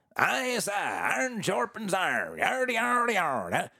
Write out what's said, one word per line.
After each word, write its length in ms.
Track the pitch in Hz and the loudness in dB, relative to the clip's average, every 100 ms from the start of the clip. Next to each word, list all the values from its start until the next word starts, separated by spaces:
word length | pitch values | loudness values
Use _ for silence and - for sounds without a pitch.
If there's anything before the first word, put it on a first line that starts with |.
| _ - | _ 2
"I 340 | 165 254 254 | 2 2 0
S 160 | 240 196 | -2 -2
I, 480 | 202 147 98 87 247 | -2 -2 -2 0 0
iron 240 | 262 233 | 0 -2
sharpens 520 | 165 220 240 - 196 | -2 0 -2 -4 -4
iron, 460 | 190 170 120 - - | 0 0 0 -2 -2
yardy, 360 | - 254 254 226 | 0 0 0 0
yardy, 400 | 240 240 240 202 | 2 2 2 2
yardy." 540 | 165 123 87 120 190 - | 2 0 0 -2 -2 -10